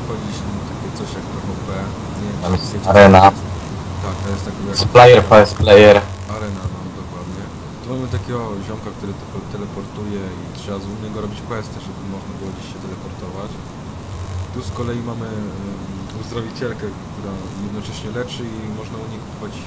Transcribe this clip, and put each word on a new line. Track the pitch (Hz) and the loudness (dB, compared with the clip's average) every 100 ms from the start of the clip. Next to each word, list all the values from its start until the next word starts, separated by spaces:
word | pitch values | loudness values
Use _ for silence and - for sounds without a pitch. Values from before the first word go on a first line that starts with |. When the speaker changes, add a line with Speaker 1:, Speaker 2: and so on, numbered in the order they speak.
Speaker 1:
wchodzić | 127 110 104 - 101 | -8 -8 -8 -8 -8
na | 101 - | -8 -8
takie | - - - | -8 -8 -8
coś | 104 127 | -8 -8
jak | 123 | -8
P | 110 98 | -8 -8
V | - 95 | -8 -6
P. | 95 95 - - - | -6 -6 -8 -8 -6
Nie | - | -6
wiem, | - | -4
Speaker 2:
Tam | 87 | 0
Speaker 1:
czy | 92 | 0
Speaker 2:
jest | - | -2
Speaker 1:
wiecie, | 107 98 | -4 4
Speaker 2:
arena. | 98 98 95 95 - - - - - - - - | 10 12 12 8 6 -8 -8 -8 -10 -8 -8 -6
Speaker 1:
Tak, | - | -6
to | 98 | -6
jest | 98 - | -6 -6
taki | - 98 | -8 -4
jak | 98 | -2
Speaker 2:
Supplier, | - 123 123 117 95 | 6 10 12 12 10
V | 110 104 | 8 8
S | - | 4
Player. | 104 101 104 101 101 - - 110 | 8 12 12 10 6 -10 -10 -8
Speaker 1:
Arena, | 104 98 92 | -6 -6 -8
no, | 92 92 85 | -8 -12 -12
dokładnie. | - 90 87 92 98 - - - | -12 -12 -12 -10 -12 -12 -14 -14
Tu | 117 | -10
mamy | 131 127 95 | -8 -4 -6
takiego | 98 123 117 101 98 | -4 -6 -6 -8 -8
ziomka, | 110 110 95 | -10 -10 -10
który | 98 92 | -10 -10
te-, | - - - | -10 -12 -10
teleportuje | 104 101 - 98 - 104 101 95 90 | -10 -10 -10 -12 -10 -8 -8 -8 -10
i | 90 - | -12 -12
trzeba | - 98 | -10 -10
z | 101 | -8
innego | 104 107 104 107 | -10 -10 -8 -8
robić | 101 - | -10 -10
questy, | 113 104 - 95 | -10 -10 -12 -12
żeby | - 98 98 | -12 -12 -12
można | 95 95 | -12 -12
było | 98 | -10
gdzieś | 95 - | -12 -12
się | - 95 | -12 -12
teleportować. | 92 95 90 92 92 101 - - - - - - - - - - | -12 -12 -12 -12 -10 -12 -12 -14 -14 -14 -12 -12 -10 -8 -8 -8
Tu | 123 123 | -8 -8
z | - | -8
kolei | 120 120 117 | -6 -6 -6
mamy, | 113 113 | -8 -8
em, | 107 104 95 101 95 - 95 95 107 | -8 -8 -8 -10 -10 -10 -10 -10 -10
uzdrowicielkę, | 107 117 113 - 123 110 107 95 - | -8 -8 -8 -8 -8 -6 -10 -10 -12
która | - 98 95 95 95 101 | -12 -10 -10 -10 -10 -8
jednocześnie | 104 101 - 110 110 | -8 -10 -10 -8 -8
leczy | 123 131 117 110 | -8 -8 -10 -8
i | 110 107 | -10 -10
można | 104 113 | -10 -10
u | 110 | -10
niej | 107 - | -12 -12
kupować | - 107 92 | -12 -12 -12